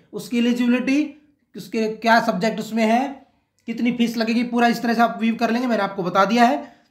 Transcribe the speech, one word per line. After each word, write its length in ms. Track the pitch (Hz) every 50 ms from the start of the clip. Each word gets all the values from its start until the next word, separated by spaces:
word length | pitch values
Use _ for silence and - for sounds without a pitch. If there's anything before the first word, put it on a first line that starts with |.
| _ _
उसकी 260 | - 202 - - 247 233
एलिजिबिलिटी, 760 | 233 247 240 247 247 240 240 247 247 262 269 294 302 294 - - _ _ _ _ _ _ -
उसके 300 | 208 180 - - 226 220 214 220
क्या 220 | - - 226 226 233
सब्जेक्ट 400 | 220 226 190 180 220 220 185 214
उसमें 240 | 214 - 220 233 226
है, 360 | 214 226 247 277 277 277 - - _ _ _ _ _ _ _ - -
कितनी 220 | 226 - 226 247
फीस 240 | 233 - 233 226 233
लगेगी, 260 | 233 220 220 233 240
पूरा 240 | 240 - 233 240 240
इस 160 | 240 233 -
तरह 120 | - 233 226
से 80 | 220
आप 140 | 233 220 - 196
व्यू 140 | 220 226 220
कर 140 | - 240 220
लेंगे, 160 | 226 247 262
मैंने 160 | 247 226 202
आपको 200 | 196 190 - 208
बता 220 | 175 180 180 196 196
दिया 200 | 190 226 240 233
है। 280 | 247 285 294 294 - - _ _ _